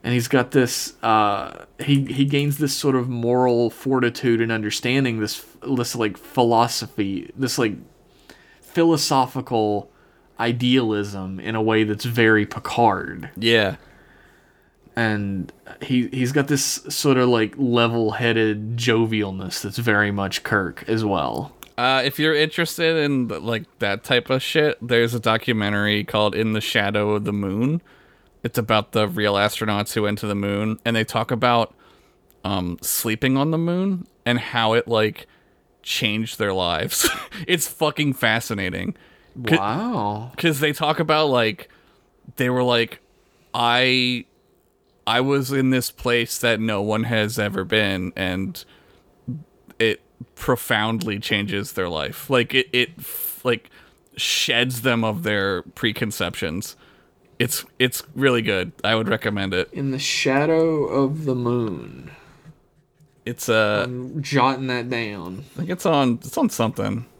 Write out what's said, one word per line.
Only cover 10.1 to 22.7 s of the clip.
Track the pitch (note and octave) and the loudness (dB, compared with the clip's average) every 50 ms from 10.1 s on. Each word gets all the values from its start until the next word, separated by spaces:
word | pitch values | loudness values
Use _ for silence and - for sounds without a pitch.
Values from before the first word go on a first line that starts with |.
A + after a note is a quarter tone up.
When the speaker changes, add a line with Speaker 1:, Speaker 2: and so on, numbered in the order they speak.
| _ _ _ _ _ | _ _ _ _ _
Speaker 1:
idealism | - A#2 A#2+ B2 A#2+ B2 B2 B2+ C3 A#2+ A2 G#2+ G#2 G2+ G2+ G2 G2 F#2+ F#2 F#2+ F#2 | -4 -2 -2 0 0 2 4 4 4 4 2 0 -2 -2 -4 -8 -10 -8 -8 -10 -8
in | - G2+ A2+ | -8 -6 -2
a | A2 | 0
way | G#2+ A2 A2 A2 A2 | 2 4 4 4 4
that's | G#2+ G#2 G#2 - | 2 0 -4 -4
very | A#2+ A#2 A#2+ A2+ A2 A2 G#2+ G#2 | -4 2 4 6 6 6 4 2
Picard. | - - A2+ - - - - A#2+ G#2+ G2 F#2 - - - - - - - | 0 -6 -10 -10 -4 0 4 4 4 4 2 -4 -8 -10 -12 -12 -14 -8
Speaker 2:
Yeah. | - A2 A2+ A#2 A2+ G#2 F#2+ - - - - - - - - - - - - _ _ _ _ _ _ _ _ _ _ _ - _ | -2 2 4 4 4 4 2 -2 -6 -16 -20 -20 -20 -20 -20 -20 -20 -20 -20 _ _ _ _ _ _ _ _ _ _ _ -8 _
Speaker 1:
And | A#2 A#2 A2 G#2+ G#2 G#2 G2 G2 F#2+ F2 - - _ _ - - - | 0 0 0 0 -2 -2 -4 -4 -6 -6 -8 -12 _ _ -20 -16 -14
he, | - - C3 B2 A#2+ - | -4 0 0 0 0 0
he's | - B2+ B2+ A#2+ | -2 -2 -2 2
got | C#3 D3+ C#3 C#3 | 2 0 2 2
this | D3 C3+ - - - - - D3 | 0 0 0 -2 -4 -6 -8 -8
sort | - - - D3 C3 | -6 0 2 4 4
of, | B2+ B2 B2+ | 6 6 4
like, | A#2+ A2+ A2 G2+ - | 4 4 2 0 0
level-headed | C#3 C#3 A#2+ A#2+ A#2+ A#2 A#2 A#2 A#2 A2+ G#2+ G#2 - B2 A#2 A2+ A2+ A2 A2 G#2+ G#2+ G#2+ A2 A#2 | -2 0 2 4 4 2 2 2 2 0 0 0 0 0 2 2 2 2 2 0 -2 -4 -6 -6
jovialness | A#2 A#2 B2 A2+ A2+ A#2 A2 A2+ G#2+ G#2 G2 F#2+ F#2 F#2+ F#2 - - | -2 2 2 4 4 4 2 2 -2 -2 -2 -4 -8 -8 -8 -8 -8
that's | - G2+ - | -8 -6 -6
very | - A#2 A#2+ G#2 G2+ G#2 G2+ | -2 0 2 4 4 2 2
much | G2+ G2+ G2 F#2+ - - - | 0 -2 -2 -2 -4 -6 -2
Kirk | - A2 G2+ F#2+ D#2+ - - - | 0 0 0 0 -2 -6 -10 -4
as | - A2+ A2+ A2 | -2 -2 0 2
well. | G#2 G2 E2+ C#2+ B1 A1+ C#2 C#3+ C#3+ - _ - - _ | 0 0 0 0 -2 -4 -6 -8 -10 -14 _ -20 -12 _
Speaker 2:
Uh, | - A#2+ C3 C3 C3 B2 | -2 0 2 2 2 0
if | C3+ - - | -2 -2 0
you're | D3+ D#3+ D#3 | 0 2 2
interested | D3 D#3 D#3 - - E3 D#3+ | 2 0 0 0 -2 -4 -2